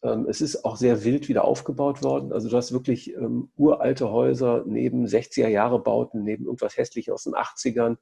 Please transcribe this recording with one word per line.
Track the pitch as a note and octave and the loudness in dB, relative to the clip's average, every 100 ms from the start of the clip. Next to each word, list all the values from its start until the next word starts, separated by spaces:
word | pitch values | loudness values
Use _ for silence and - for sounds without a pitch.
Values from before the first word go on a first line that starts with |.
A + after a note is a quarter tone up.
ähm, | A#2+ A2+ - | -4 -2 -2
es | G#2+ | -2
ist | D3 - | -2 -4
auch | - A2 | -6 0
sehr | B2 A2+ | 2 4
wild | A2 C#3+ D3 | 2 0 0
wieder | A2 | 2
aufgebaut | - - - C3+ C#3+ C#3 | 2 2 -2 -2 -2 0
worden. | C#3 C3+ C3+ | 0 -2 -2
Also | - A2 | -4 0
du | A#2+ | 0
hast | A#2+ | 0
wirklich, | B2+ B2+ A#2 - - | -4 -2 -2 -4 -6
ähm, | A#2 A#2+ B2 - | -4 -4 -4 2
uralte | D3 D3+ B2+ C3 A#2 | 4 4 2 0 0
Häuser | A2+ C3 B2+ B2+ A#2 - | 2 2 2 2 0 0
neben | A2 B2 B2 A#2 | -2 0 0 0
sechziger | G#2+ - - A2+ | 0 0 0 2
Jahre | G#2 A#2 A#2+ | 4 2 2
Bauten, | A#2 A2 A#2+ A2+ | 2 0 0 -4
neben | G#2 A2 B2+ | -4 -4 -6
irgendwas | A#2+ B2 - | -4 -4 -2
Hässliches | B2 A#2+ - | -4 -4 -6
aus | - | -6
den | - | -4
achtzigern, | - - - C3 A#2 A#2 A#2 | -4 -4 -4 -4 0 0 -2